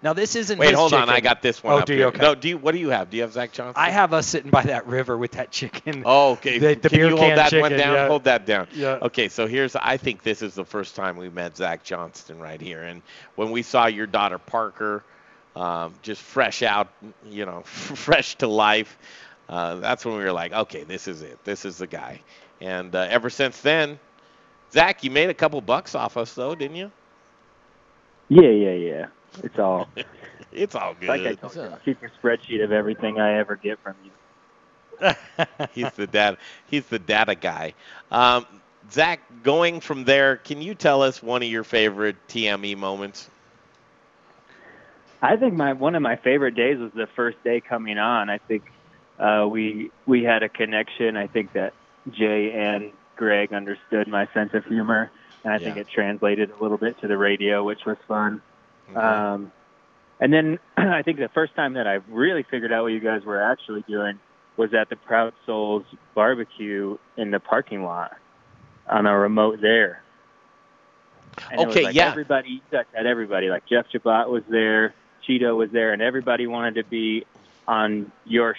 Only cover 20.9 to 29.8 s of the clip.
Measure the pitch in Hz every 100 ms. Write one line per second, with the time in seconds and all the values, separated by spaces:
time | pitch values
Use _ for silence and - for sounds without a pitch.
20.9 | 92 - 82 76 62 - 101 101 85 90
21.9 | 80 62 64 _ - - _ 92 92 92
22.9 | 90 92 120 120 - 135 - 139 160 147
23.9 | 147 _ _ _ _ _ _ _ 143 175
24.9 | 196 135 135 175 170 156 147 101 131 -
25.9 | 139 113 - 113 - 127 165 139 160 196
26.9 | _ _ _ _ _ _ _ _ _ _
27.9 | _ _ _ _ 156 156 107 98 90 85
28.9 | 78 - _ _ - 117 - 98 92